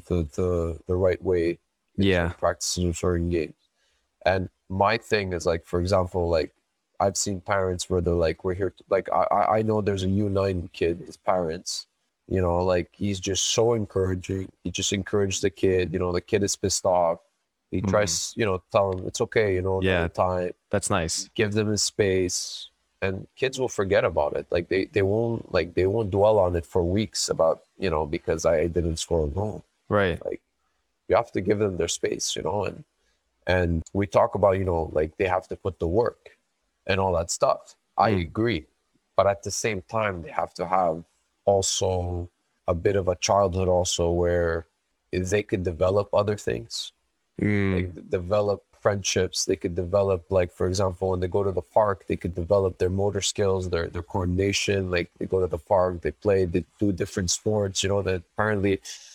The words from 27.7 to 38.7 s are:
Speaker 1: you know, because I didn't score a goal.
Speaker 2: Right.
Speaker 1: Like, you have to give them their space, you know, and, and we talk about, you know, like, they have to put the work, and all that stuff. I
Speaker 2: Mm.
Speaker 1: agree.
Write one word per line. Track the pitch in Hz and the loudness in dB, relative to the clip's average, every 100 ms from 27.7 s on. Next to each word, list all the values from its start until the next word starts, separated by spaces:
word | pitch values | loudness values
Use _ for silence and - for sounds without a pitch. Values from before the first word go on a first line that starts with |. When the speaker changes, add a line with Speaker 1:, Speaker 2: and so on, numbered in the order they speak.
| - | -6
Speaker 1:
you | 92 | -2
know, | 78 76 | -2 -2
because | 82 - 82 82 | -4 -4 -2 0
I | 82 85 | 2 0
didn't | 87 85 80 | 0 -2 -4
score | - 85 | -2 -2
a | 76 | 0
goal. | 90 107 82 - _ - | -4 -6 -8 -16 _ -2
Speaker 2:
Right. | 101 98 80 | 0 2 -2
Speaker 1:
Like, | - 50 _ _ _ _ _ _ - | -6 -10 _ _ _ _ _ _ 0
you | 92 | 0
have | 117 | 0
to | 107 | -2
give | 98 104 | 0 0
them | 104 87 | 0 0
their | 85 | -4
space, | - 104 113 - - | -2 -4 -4 -4 -4
you | |
know, | 80 104 | -4 -2
and, | 95 - - _ _ _ _ _ | -4 -6 -14 _ _ _ _ _
and | - 92 87 82 - | -2 2 2 0 -2
we | 98 101 | -2 0
talk | 117 113 - | 2 2 4
about, | 101 95 | 4 4
you | |
know, | 92 85 73 | 0 -2 -2
like, | 76 80 - | -2 -2 0
they | 95 | 0
have | 90 - | 0 -4
to | 92 | -8
put | 98 87 | -6 -4
the | 82 | 0
work, | 98 113 - - - _ _ _ _ - | 0 0 -4 -12 -20 _ _ _ _ -4
and | 95 | 0
all | 98 | 2
that | 85 90 | 0 -2
stuff. | - 139 - - - _ - | 0 0 0 -6 -20 _ 0
I | 104 | 2
Speaker 2:
Mm. | 98 | 2
Speaker 1:
agree. | 80 107 117 87 - | -2 -2 -2 -2 -6